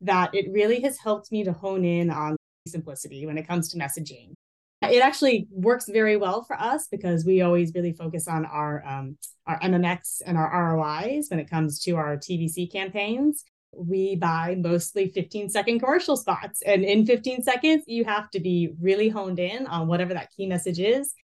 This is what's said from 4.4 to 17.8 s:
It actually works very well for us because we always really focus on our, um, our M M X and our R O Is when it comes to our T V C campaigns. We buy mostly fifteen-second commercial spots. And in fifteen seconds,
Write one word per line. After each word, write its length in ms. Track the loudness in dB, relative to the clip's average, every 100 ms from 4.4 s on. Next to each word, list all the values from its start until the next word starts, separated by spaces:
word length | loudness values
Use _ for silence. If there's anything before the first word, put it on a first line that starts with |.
| _ _ _ _
It 220 | 4 6
actually 460 | 6 6 4 4 0
works 380 | 0 2 2 0
very 280 | 2 4 2
well 280 | 2 -2
for 140 | -4 -4
us 280 | -2 -2 -4
because 380 | -6 -2 0
we 180 | 4 4
always 320 | 6 4 2
really 180 | -2 -4
focus 360 | -4 -6 -6 -2
on 180 | -2 -2
our, 380 | -4 -4 -4 -6
um, 320 | -8 -10 -12 -18 -14
our 140 | -8 -2
M 140 | 2
M 100 | 2
X 380 | 2 0 -6 -10
and 140 | -2 0
our 80 | 0
R 320 | 0 2 0
O 220 | 0 -2
Is 280 | -4 -4 -4
when 100 | -6
it 100 | -4
comes 300 | -2 -2 -2
to 160 | -2 -2
our 200 | -2 -6
T 200 | -4 -4
V 120 | -2
C 200 | -4 -6
campaigns. 720 | -6 -6 -4 -2 0 0 0 -8 _ _ -10
We 380 | -4 0 0
buy 420 | 0 0 0 0 -2
mostly 520 | 0 0 0 -2 -2
fifteen-second 720 | -2 -6 -6 -4 0 0 2
commercial 360 | 2 2 2 0
spots. 460 | 0 -4 -4 -4
And 220 | 2 4
in 220 | 4 4 6
fifteen 360 | 4 0 -2
seconds, 440 | 0 2 4 4